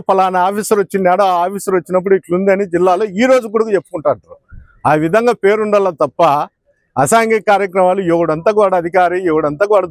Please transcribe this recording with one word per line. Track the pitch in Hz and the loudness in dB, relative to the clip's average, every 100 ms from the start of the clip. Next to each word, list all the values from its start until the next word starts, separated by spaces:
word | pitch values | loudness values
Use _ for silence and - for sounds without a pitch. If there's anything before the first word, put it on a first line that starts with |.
| - | 0
ఫలానా | 190 190 185 180 | 0 0 0 -2
ఆఫీసర్ | 202 202 214 | -2 -2 -2
వచ్చినాడు, | 190 196 180 185 196 | -2 0 0 2 2
ఆ | 180 | 0
ఆఫీసర్ | 180 196 - 185 | -2 -6 -4 -4
వచ్చినప్పుడు | 170 185 180 196 | -2 -2 0 0
ఇట్లుందని | - 175 196 190 202 | 0 -2 0 0 -2
జిల్లాలో | 170 185 180 220 185 | 0 0 0 -2 0
ఈ | 254 | 2
రోజు | 262 214 | 2 0
కూడా | 220 220 190 | -2 0 -2
చెప్పుకుంటా | - 180 151 | -4 -6 -4
అంటారు. | 113 _ - _ - - _ 131 | -4 _ -20 _ -20 -20 _ -2
ఆ | 156 | 0
విధంగా | 160 208 240 226 | 0 0 0 0
పేరు | 196 214 214 | 0 0 0
ఉండాలి | 202 196 - | 0 0 -2
తప్ప | 147 - 170 143 175 _ _ _ _ - | -4 0 0 0 -4 _ _ _ _ -4
అసాంఘిక | 143 226 226 220 214 | 0 0 2 0 0
కార్యక్రమాలు | 202 196 185 180 190 180 | 0 0 0 0 0 0
ఎవడంతా | 170 170 156 165 214 | 0 0 -2 0 2
కూడా | 202 185 | 2 0
అధికారి, | 170 185 175 180 185 | 0 0 0 0 -2
ఎవడంతా | 156 151 147 202 | 0 -2 0 2
కూడా | 208 185 | 2 2